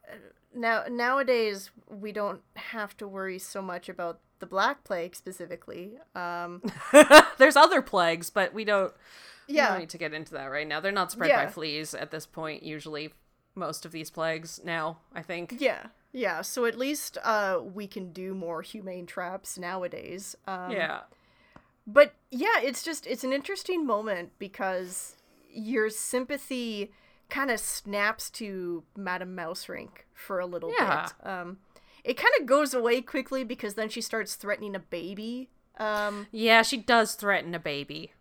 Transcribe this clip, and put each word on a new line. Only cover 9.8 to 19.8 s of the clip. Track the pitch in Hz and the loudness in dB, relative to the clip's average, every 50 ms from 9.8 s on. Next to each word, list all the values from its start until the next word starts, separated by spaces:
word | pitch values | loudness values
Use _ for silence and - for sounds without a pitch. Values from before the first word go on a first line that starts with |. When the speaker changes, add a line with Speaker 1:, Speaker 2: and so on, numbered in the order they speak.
| 170 160 | -4 -8
Speaker 2:
to | - 165 | -10 -6
get | 175 156 151 | -6 -6 -6
into | 156 156 - 165 | -6 -10 -8 -10
that | 139 135 | -10 -8
right | 135 135 147 151 156 | -6 -4 -4 -4 -2
now. | 147 156 | -4 -2
They're | 160 196 | -2 0
not | 202 202 185 175 | 0 0 0 -2
spread | - 226 180 214 | -2 -2 4 4
by | 277 233 143 | 4 4 4
Speaker 1:
Yeah. | - | 0
Speaker 2:
fleas | - - 156 156 143 151 156 151 - | -4 -6 -6 -6 -4 -6 -6 -8 -8
at | 117 147 151 | -8 -10 -8
this | - 156 151 | -8 -12 -12
point, | - - 165 160 156 151 147 - | -12 -12 -10 -8 -8 -8 -10 -10
usually, | 160 151 151 143 160 151 147 151 156 - _ _ _ _ _ _ _ _ | -12 -12 -10 -10 -10 -10 -8 -10 -10 -14 _ _ _ _ _ _ _ _
most | 196 180 151 156 - - | -8 -8 -6 -6 -8 -12
of | 165 | -12
these | 165 160 156 - | -12 -12 -12 -10
plagues | - 170 160 160 160 160 165 165 - - - | -6 -4 -2 -2 -2 -4 -8 -12 -16 -12 -8
now, | 170 170 165 156 160 165 - _ _ - | -6 -4 -4 -4 -4 -6 -8 _ _ -14
I | - | -14
think. | 156 - 185 170 175 165 247 240 | -10 -8 -8 -8 -8 -10 -8 0
Speaker 1:
Yeah, | 285 247 - - - 220 _ _ _ _ | 0 0 0 0 -8 -16 _ _ _ _
yeah. | - 254 240 190 170 156 | -8 -4 -4 -2 -2 -4
So | 214 - - 262 240 | -6 -6 -4 -2 -2
at | 233 226 226 | -2 0 -2
least, | 254 277 302 294 - - - - - | -4 -4 -4 -6 -8 -10 -10 -6 -2
uh, | - 220 214 208 196 190 170 120 | 0 0 2 2 0 0 -2 -4
we | 202 185 202 208 196 | -6 -10 -12 -12 -10
can | - 208 185 180 160 | -10 -12 -12 -10 -10
do | 180 185 190 190 | -10 -8 -8 -8
more | 190 180 170 170 160 185 | -8 -6 -6 -8 -8 -10
humane | - - 220 190 190 180 180 175 | -12 -14 -14 -12 -10 -12 -12 -12
traps | 175 - - 180 175 185 190 - - - 185 | -10 -8 -8 -6 -6 -8 -10 -10 -12 -12 -8
nowadays. | 180 175 185 190 | -8 -6 -6 -4